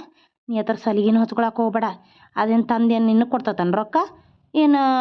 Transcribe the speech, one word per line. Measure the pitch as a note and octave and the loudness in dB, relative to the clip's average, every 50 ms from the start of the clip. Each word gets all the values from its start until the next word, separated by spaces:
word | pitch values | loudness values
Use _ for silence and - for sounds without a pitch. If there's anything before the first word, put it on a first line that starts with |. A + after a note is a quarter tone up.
| - - _ _ _ _ _ _ _ A#3+ | -8 -16 _ _ _ _ _ _ _ -6
ನೀ | A3+ G#3+ | -6 -4
ಅದ್ರ | G#3 A3+ A3 | -4 -4 -6
ಸಲಿಗೆನೂ | - - A3+ G3+ G#3 G3+ A3 A3 A3+ | -4 -4 -2 0 0 2 2 2 2
ಹಚ್ಕೊಳಕ್ | A3+ - G3+ A#3 A#3 A3 A3+ | 0 0 -2 -2 -2 -2 -2
ಹೋಗ್ಬೇಡ. | A#3 A3+ A3+ G3 A3+ A3+ G3 F#3 - _ _ _ _ _ _ - | -2 -2 -2 -2 -2 -4 -4 -6 -10 _ _ _ _ _ _ -4
ಅದೇನ್ | - G#3+ A3 A3+ A#3 A#3 - | -2 0 2 2 2 2 0
ತಂದೇನ್ | A#3 A3+ A#3 A3+ A3+ A3+ A3+ | 0 0 2 2 2 2 2
ನಿನಗ್ | A3+ A3 A3+ A#3+ B3 | 2 2 2 2 0
ಕೊಡ್ತತನ್ | C4+ A#3 - G#3+ G3 - F3 F3+ F#3 | -2 -4 -2 -4 -2 -2 -2 0 0
ರೊಕ್ಕ? | G#3+ G#3+ - - D#4+ G4+ - - - _ _ _ _ _ _ - | -2 -2 -2 -2 -2 -2 -4 -8 -18 _ _ _ _ _ _ 0
ಏನ್ | D4+ D4+ D4 C#4+ C#4 C4+ C4 C4 B3+ | 2 2 4 4 2 2 2 0 2